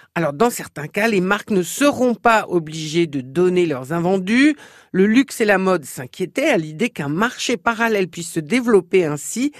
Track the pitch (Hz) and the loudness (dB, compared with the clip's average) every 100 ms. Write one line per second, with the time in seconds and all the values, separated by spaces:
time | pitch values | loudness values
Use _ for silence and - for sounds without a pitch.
0 | _ - 160 143 240 233 165 - 147 - | _ -4 -2 0 0 0 -12 -12 -8 -2
1 | 220 208 180 202 - 208 170 - 285 226 | 0 0 0 -2 -2 -2 -2 0 0 2
2 | 247 233 233 220 190 175 156 160 156 160 | 0 2 2 2 2 -4 -4 -8 -4 0
3 | 170 139 127 135 185 180 175 135 127 170 | 0 -2 -6 0 2 2 0 -2 -4 -2
4 | 170 196 185 233 285 294 - - _ 185 | 0 0 0 2 4 2 -8 -20 _ 2
5 | 202 220 269 - 214 196 190 180 131 - | 4 4 2 0 2 2 2 0 -2 -12
6 | 127 - 180 - 302 226 156 156 233 - | -12 -8 -6 -2 0 0 0 -4 -4 -4
7 | 143 156 233 - - 226 - 220 233 208 | -4 0 -2 -2 -4 -2 -2 0 0 0
8 | 185 - 170 - 151 233 240 208 175 190 | -2 -6 -8 -6 -2 -2 4 2 4 2
9 | 165 147 - - 277 - | 2 -2 -6 -4 -4 -6